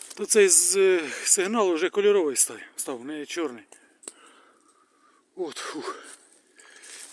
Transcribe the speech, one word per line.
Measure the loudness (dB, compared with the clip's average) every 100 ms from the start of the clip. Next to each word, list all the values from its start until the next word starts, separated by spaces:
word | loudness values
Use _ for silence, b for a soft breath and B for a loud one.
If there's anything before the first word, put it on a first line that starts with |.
| B
то | -8 2
цей | 6 6
з-, | 6 4 4
е, | 4 2 -2 -4
сигнал | 0 0 2 0 2
уже | 2 0
кольоровий | 2 4 4 2 0
став, | -2 -4 -14 -10
став, | -8 -8
не | -10 -12 -10
чорний. | -6 -6 -8 -20 -20 B B B B B B B B B B B B B B B -10
От, | -8 -8
фух. | -12 -10 -10 -12 -16 -20 _ _ _ _ B B B B B